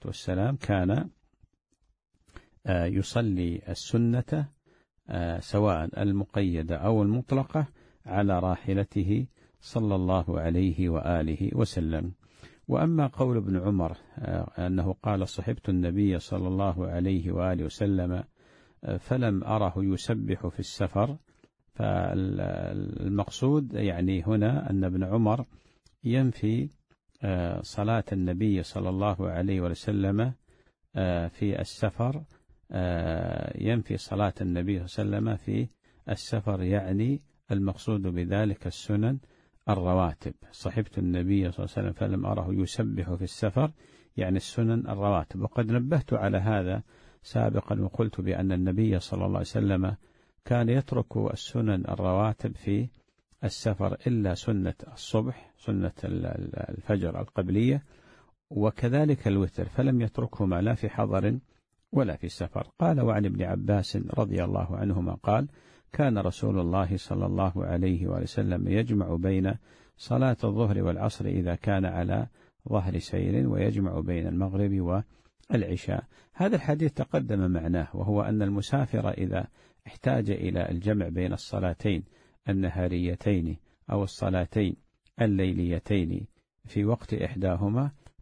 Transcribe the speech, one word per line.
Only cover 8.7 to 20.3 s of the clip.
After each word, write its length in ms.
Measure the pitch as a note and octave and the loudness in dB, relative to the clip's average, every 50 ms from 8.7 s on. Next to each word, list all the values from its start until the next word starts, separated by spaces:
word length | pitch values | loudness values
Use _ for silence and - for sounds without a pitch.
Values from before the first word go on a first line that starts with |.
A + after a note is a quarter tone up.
| F#2+ G2 G2+ - - G#2+ F2 F#2+ G#2 A#2+ B2+ - _ _ _ _ _ _ | 0 0 0 0 -2 0 0 2 2 0 0 -4 _ _ _ _ _ _
صلى 340 | - - - A#2+ A2 G#2 G2 | -12 -6 -2 0 0 2 2
الله 460 | F#2 F#2 F2+ F#2 F#2 D#2+ F2 E2+ E2 | 2 2 2 2 2 2 0 -2 -2
عليه 480 | D#2+ E2 E2+ F2 F#2+ F#2+ D#2+ - F#2 E2+ | 0 2 2 4 2 2 2 2 2 2
وآله 640 | E2 D#2 - E2 F2 E2 D#2 D#2+ D#2 - F#2+ - | 0 0 0 0 0 0 0 0 0 -2 -2 0
وسلم. 600 | - B2 A#2+ - - F2+ D#2+ D#2 D#2+ D#2+ E2+ F#2 F#2+ - _ - _ - - - - _ _ - | 0 0 0 0 0 -2 -2 0 -2 -2 -4 -6 -8 -12 _ -20 _ -20 -20 -20 -20 _ _ -2
وأما 380 | C3 - D#3+ E3 E3 D3+ C#3+ | 0 2 2 2 2 2 2
قول 300 | C3 - - C3 B2+ B2 | 0 0 0 2 2 2
ابن 200 | A2+ G2 G2 F#2+ | 2 2 0 0
عمر، 400 | F2+ F2+ G#2 G2+ F#2 E2+ D#2+ D#2+ - - - - - | 0 2 2 2 2 2 0 -2 -6 -14 -16 -14 -8
آه، 480 | - F2+ F2 E2+ E2+ - - - F2+ | -6 -4 -2 -2 -4 -4 -4 -4 -2
أنه 280 | F2+ F#2+ F#2 E2+ F#2 F#2 - | 0 2 2 2 0 -2 -2
قال: 260 | - G#2+ G2+ F#2+ F#2+ - | -2 0 0 0 0 -2
"صحبت 400 | - - - A2+ G2+ - - - | -4 -4 -4 -4 -4 -4 -2 0
النبي 500 | F#2 F2+ F2+ F2 F2+ G2+ G2+ G2 F#2 E2 | 2 2 2 2 2 4 4 4 2 2
صلى 300 | - - F#2+ F#2 F#2 F#2 | -2 -4 -4 -2 -2 0
الله 380 | F#2 F#2+ G2 F#2+ F2 F2+ F2+ | 0 0 0 0 0 -2 -2
عليه 460 | F2 E2+ F2 F2+ G2 F#2+ F2 D#2+ F2 | -2 0 0 2 2 2 2 0 0
وآله 320 | F2 F2 F2+ F#2 F2+ F2 D#2+ | 0 0 2 0 0 0 -2
وسلم، 600 | D#2+ - - G#2 G2+ G2 F#2+ F2+ F2+ F2+ F#2 - - _ _ _ _ - - - _ _ _ - | -4 -2 0 0 2 2 2 2 0 -2 -4 -4 -8 _ _ _ _ -20 -20 -20 _ _ _ -6
آه، 120 | - - | -6 -6
فلم 480 | - - - B2+ B2+ B2 A2 G2 F#2 - | -4 -2 0 0 2 2 2 2 0 0
أره 300 | - G#2+ G#2+ G#2 F2+ - | 0 0 2 2 0 0
يسبح 680 | F#2+ G2 F#2+ F#2+ - - - A#2 A2 G#2+ G#2 | 0 0 0 0 0 -2 -2 -2 -2 -2 -2